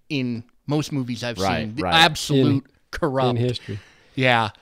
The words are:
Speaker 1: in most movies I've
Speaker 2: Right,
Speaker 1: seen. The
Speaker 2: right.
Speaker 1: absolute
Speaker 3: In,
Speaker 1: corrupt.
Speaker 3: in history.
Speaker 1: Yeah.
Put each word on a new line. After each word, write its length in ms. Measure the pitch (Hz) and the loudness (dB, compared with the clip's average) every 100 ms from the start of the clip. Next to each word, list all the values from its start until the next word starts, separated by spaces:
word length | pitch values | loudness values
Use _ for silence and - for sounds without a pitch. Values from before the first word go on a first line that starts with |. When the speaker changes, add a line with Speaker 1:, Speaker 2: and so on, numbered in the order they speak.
| - | -8
Speaker 1:
in 340 | 143 123 117 - _ - | -6 -4 -6 -10 _ -4
most 240 | 147 143 | -4 -2
movies 320 | 143 123 117 | -4 -4 -6
I've 160 | 120 104 | -6 -4
Speaker 2:
Right, 260 | 95 85 76 | -2 -2 -4
Speaker 1:
seen. 100 | 117 | -4
The 80 | |
Speaker 2:
right. 100 | 180 165 | 0 4
Speaker 1:
absolute 680 | 170 156 - 143 123 139 - | 4 2 0 2 4 2 -2
Speaker 3:
In, 60 | _ _ | _ _
Speaker 1:
corrupt. 400 | - 160 131 127 | -4 -2 0 0
Speaker 3:
in 40 | 117 123 | 2 0
history. 320 | 113 - 101 - _ _ - | -2 -8 -12 -12 _ _ -2
Speaker 1:
Yeah. 340 | 127 120 107 - | 2 4 2 -4